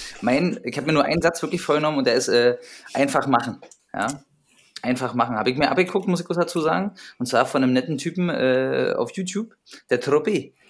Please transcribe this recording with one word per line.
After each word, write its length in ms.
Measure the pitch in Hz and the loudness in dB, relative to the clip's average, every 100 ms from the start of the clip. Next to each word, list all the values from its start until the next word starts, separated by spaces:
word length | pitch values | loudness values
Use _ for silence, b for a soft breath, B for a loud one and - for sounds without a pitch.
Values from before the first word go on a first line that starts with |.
| B B | B B
mein, 360 | 110 135 175 - | 0 2 2 -2
ich 120 | 123 143 | -6 -6
hab 80 | 139 | 0
mir 60 | |
nur 120 | 151 | 2
einen 180 | 139 165 | 2 2
Satz 200 | 165 160 | 0 0
wirklich 200 | - 175 | -4 -4
vorgenommen 360 | - 147 156 143 | 0 2 2 0
und 80 | 123 | 2
der 80 | |
ist, 140 | 117 110 | 2 2
äh, 280 | 120 123 120 B B B | 4 4 2 B B B
einfach 320 | - 139 156 139 | -2 2 2 2
machen. 340 | 120 117 101 - - _ | 2 0 -6 -16 -20 _
Ja? 140 | - 110 147 - _ _ _ _ - | -4 -4 -6 -14 _ _ _ _ -8
Einfach 320 | 120 123 127 | -4 -2 -2
machen. 220 | 117 120 110 | -2 -2 0
Hab 120 | 117 | -2
ich 80 | 127 | 0
mir 140 | 143 | 0
abgeguckt, 380 | 156 180 196 185 | 2 0 0 0
muss 120 | 175 | -2
ich 60 | 170 | -2
kurz 120 | 170 | -2
dazu 220 | 170 175 | -2 0
sagen. 320 | 156 175 202 B B B | 0 0 -2 B B B
Und 80 | 123 | 0
zwar 200 | 120 131 | 2 2
von 160 | 143 | 2
einem 100 | 127 | 2
netten 260 | 127 127 151 | 2 0 -4
Typen, 320 | 170 175 175 | -4 -2 -2
äh, 640 | 156 131 127 131 131 127 - | 0 2 2 0 0 0 -2
auf 160 | 123 | -4
YouTube, 420 | - 185 196 226 _ B B _ | -4 -6 -6 -8 _ B B _
der 100 | 123 | -2
Truppi. 540 | 143 147 151 180 - _ _ | 2 2 2 -2 -4 _ _